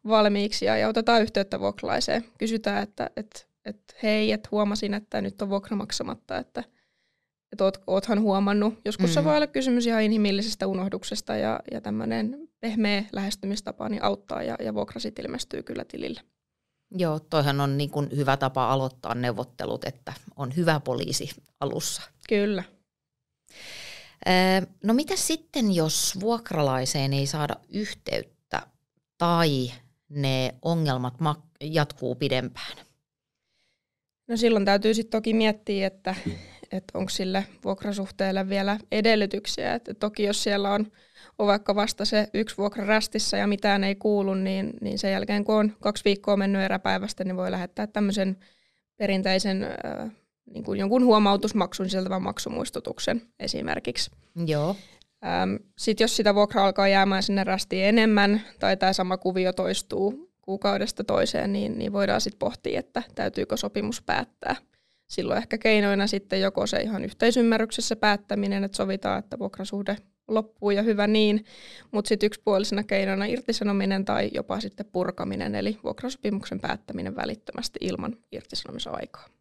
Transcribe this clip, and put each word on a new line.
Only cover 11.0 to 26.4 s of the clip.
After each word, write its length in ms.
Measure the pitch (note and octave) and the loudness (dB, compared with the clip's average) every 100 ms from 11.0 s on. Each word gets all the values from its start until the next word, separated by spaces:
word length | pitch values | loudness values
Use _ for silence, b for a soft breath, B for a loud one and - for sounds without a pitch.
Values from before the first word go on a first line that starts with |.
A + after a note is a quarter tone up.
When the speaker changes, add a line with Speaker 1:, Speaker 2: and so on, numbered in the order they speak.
| - G#3 - A3 | -6 -8 -4 -2
Speaker 1:
ja, 240 | A3 A3 - | 0 -2 -6
ja 100 | A3+ | -10
tämmönen 680 | G#3+ G#3+ A3 A3+ A3 C#4 D#4+ _ | -6 -4 -2 -2 -2 -6 -16 _
pehmeä 440 | A#3 G#3+ G#3 G3+ G#3+ | -4 0 2 0 -2
lähestymistapa 760 | G3 G3 - G3 G#3 - - - | -6 -6 -6 -6 -6 -8 -8 -6
niin 140 | G3+ | -2
auttaa 400 | G#3 G3+ _ - | 0 -2 _ -6
ja, 120 | - - | -6 -6
ja 140 | - | -6
vuokra 260 | G#3+ G#3+ - | -4 -6 -8
sit 200 | A3 - | -10 -10
ilmestyy 440 | - - - - | -10 -10 -10 -10
kyllä 220 | - - - | -10 -12 -10
tilille. 360 | - - A#3 _ _ _ _ _ _ _ | -10 -10 -10 _ _ _ _ _ _ _
Speaker 2:
Joo, 280 | F#3 E3+ D#3 | -2 -2 -2
toihan 420 | - D#3+ C#3+ C#3 | 0 2 2 2
on 160 | C#3 C#3 | 2 0
niin 120 | C#3+ | -2
kuin 200 | D3 C#3+ C3 | -2 -2 0
hyvä 220 | C3+ C#3 | 2 2
tapa 340 | C3+ C3+ A#2+ | 0 0 2
aloittaa 440 | C3+ C3 - - A#2+ | 2 0 -6 -6 -2
neuvottelut, 680 | B2 G#2 - - - A2+ - | -2 -2 -8 -8 -6 -4 -6
että 280 | - - - - - | -10 -16 -16 -18 -10
on 200 | C3 D3 | -6 0
hyvä 240 | E3 D3+ | 2 2
poliisi 500 | C3 B2+ - - - - _ _ | 0 -4 -2 -4 -6 -14 _ _
alussa. 420 | C#3 - - - - _ - | -6 -4 -6 -8 -12 _ -2
Speaker 1:
Kyllä. 340 | G#3 G3+ G3 F#3 _ _ _ _ _ _ _ _ B B B B B B B - | 0 0 -2 -8 _ _ _ _ _ _ _ _ B B B B B B B 2
Speaker 2:
Ö, 400 | F#3 F#3 F#3+ F3+ _ | 4 6 4 0 _
no 100 | G3+ | 2
mitä 220 | A#3 - F#4+ | 2 2 -2
sitten, 560 | - D#4+ - D4 A3 F3 | 0 -2 -4 0 2 2
jos 440 | D#3+ - - F#3+ | 2 0 -2 -2
vuokralaiseen 960 | G#3+ A#3 | -2 -2